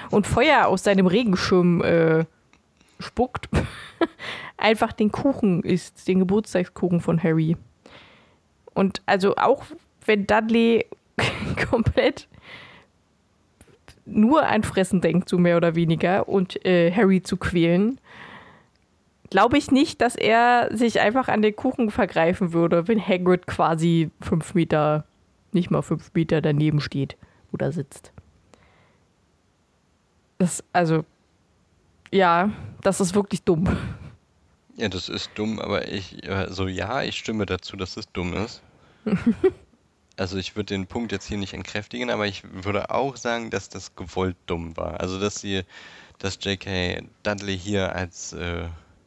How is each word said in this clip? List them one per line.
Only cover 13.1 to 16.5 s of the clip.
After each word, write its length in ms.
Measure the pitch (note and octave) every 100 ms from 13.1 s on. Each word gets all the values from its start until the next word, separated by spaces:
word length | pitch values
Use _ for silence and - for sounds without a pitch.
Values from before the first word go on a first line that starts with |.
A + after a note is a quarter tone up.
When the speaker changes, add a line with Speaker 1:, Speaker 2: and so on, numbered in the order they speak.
| _ _ _ _ _ - _ - -
Speaker 1:
nur 400 | - G#3 A3 D#4 -
an 160 | G#3+
Fressen 360 | - F#3+ F#3 F#3
denkt, 280 | E3 E3+ -
so 100 | F3+
mehr 180 | F3 E3+
oder 200 | E3+ E3
weniger, 520 | E3 D#3+ F3 G3 -
und, 360 | G3 F3+